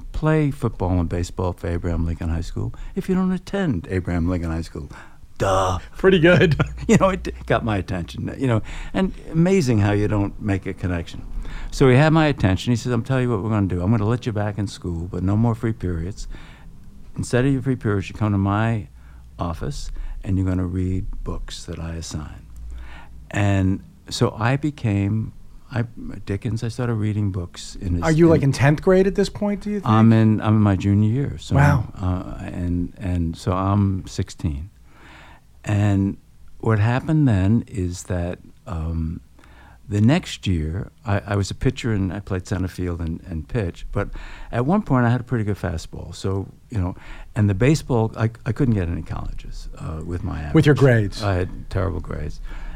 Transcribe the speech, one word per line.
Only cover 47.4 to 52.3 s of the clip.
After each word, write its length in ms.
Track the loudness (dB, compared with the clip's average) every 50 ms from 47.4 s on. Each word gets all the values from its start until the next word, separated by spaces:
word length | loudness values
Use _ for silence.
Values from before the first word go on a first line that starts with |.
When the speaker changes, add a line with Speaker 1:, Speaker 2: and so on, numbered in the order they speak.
| 2 2
Speaker 1:
the 40 | 4
baseball, 580 | 4 4 4 4 2 2 0 0 2 0 0 0
I, 120 | -2 -2 -2 -2 -4 -4
I 60 | -4
couldn't 220 | 0 0 2 2 2
get 160 | 2 0 -2
any 120 | -4 -6
colleges, 680 | -6 -6 -8 -6 -6 -6 -8 -8 -8 -10 -10 -10 -10 -12 -12
uh, 240 | -10 -10 -8 -8 -8 -8
with 180 | -6 -6 -6 -4
my 140 | -4 -6 -6
average. 160 | -4 2 4
Speaker 2:
With 100 | 4 6
your 100 | 6 6
grades? 480 | 8 8 6 6 6 4 0 -2 -2 0
Speaker 1:
I 120 | 0 0
had 340 | 0 0 -2 -4 -10 -8 -4
terrible 320 | -2 -2 -2 -2 -2 -4
grades. 400 | -6 -6 -6 -6 -6 -6